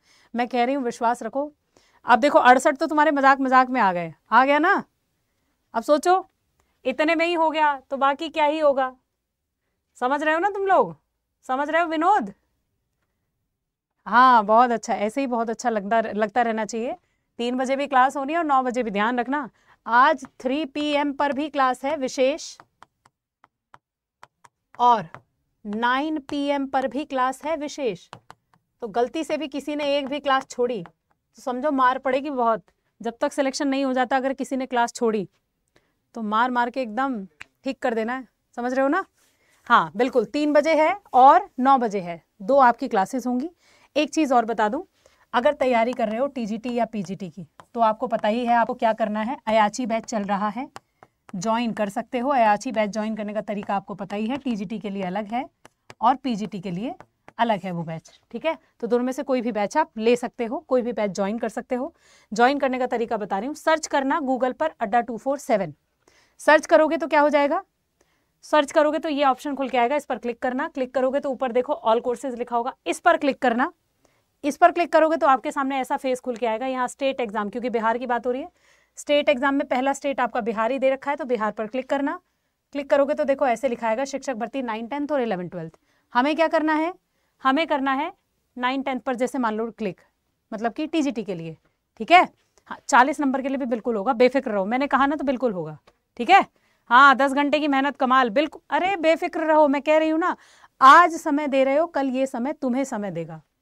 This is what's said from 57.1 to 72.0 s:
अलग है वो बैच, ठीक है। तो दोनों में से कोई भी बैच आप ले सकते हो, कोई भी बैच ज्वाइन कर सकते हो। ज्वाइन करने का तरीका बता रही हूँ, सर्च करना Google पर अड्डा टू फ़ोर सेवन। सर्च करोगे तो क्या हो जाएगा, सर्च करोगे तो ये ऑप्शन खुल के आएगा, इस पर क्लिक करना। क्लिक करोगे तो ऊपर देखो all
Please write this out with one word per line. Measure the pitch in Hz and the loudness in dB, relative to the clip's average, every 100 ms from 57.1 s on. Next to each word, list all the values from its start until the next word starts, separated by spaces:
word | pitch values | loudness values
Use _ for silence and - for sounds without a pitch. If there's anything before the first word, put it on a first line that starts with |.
| _ - - | _ -18 -2
अलग | 226 208 | 0 0
है | 190 | -4
वो | 170 | -8
बैच, | 165 160 - _ _ | -8 -12 -14 _ _
ठीक | 233 311 | -6 -6
है। | 311 _ _ | -6 _ _
तो | 220 | -2
दोनों | 240 | 0
में | 247 | 0
से | 262 | -4
कोई | - 254 | -2 -2
भी | 233 | -2
बैच | 214 202 208 | -2 -2 -2
आप | 196 220 | -2 0
ले | 220 240 | 0 0
सकते | 214 - | -2 -8
हो, | 226 262 | -6 -6
कोई | - 254 | -2 -2
भी | 240 | 0
बैच | 233 208 | -4 -4
ज्वाइन | 180 196 226 | -2 -4 -4
कर | 226 | -6
सकते | 240 - | -8 -6
हो। | 247 302 _ _ _ _ | -6 -6 _ _ _ _
ज्वाइन | 214 247 285 | 2 2 4
करने | 269 254 | -2 -2
का | 247 | -2
तरीका | 247 226 226 | -2 -4 -4
बता | 202 196 | -4 -4
रही | 254 | -6
हूँ, | 302 | -4
सर्च | - 320 - | 0 0 0
करना | 294 269 320 | -2 0 -2
Google | 262 254 254 | -2 -2 -2
पर | 254 311 - | -2 -6 -4
अड्डा | 226 240 | -2 0
टू | 233 226 | -2 -6
फ़ोर | 262 277 | -6 -6
सेवन। | - 214 170 - _ _ _ _ _ _ | -2 -2 -2 -10 _ _ _ _ _ _
सर्च | - - - | 4 4 6
करोगे | 320 311 320 | 4 4 0
तो | 294 | 2
क्या | 302 | 4
हो | 294 | 4
जाएगा, | 285 285 349 - _ _ _ _ _ _ _ | 4 2 -2 -6 _ _ _ _ _ _ _
सर्च | - - 285 | 0 0 2
करोगे | 330 302 302 | 2 2 0
तो | 330 | -4
ये | 277 | 0
ऑप्शन | 277 254 294 | 0 0 -4
खुल | 269 262 | -6 -2
के | 254 | 0
आएगा, | 240 294 | 2 0
इस | |
पर | - 262 | -4 -8
क्लिक | 240 240 | -6 -6
करना। | 262 254 330 | -4 -4 -6
क्लिक | 294 254 | -6 -4
करोगे | 262 262 277 | -2 -2 -2
तो | 285 | -4
ऊपर | 233 254 | -4 -2
देखो | 240 247 294 226 | -2 -2 -2 2
all | 233 | 0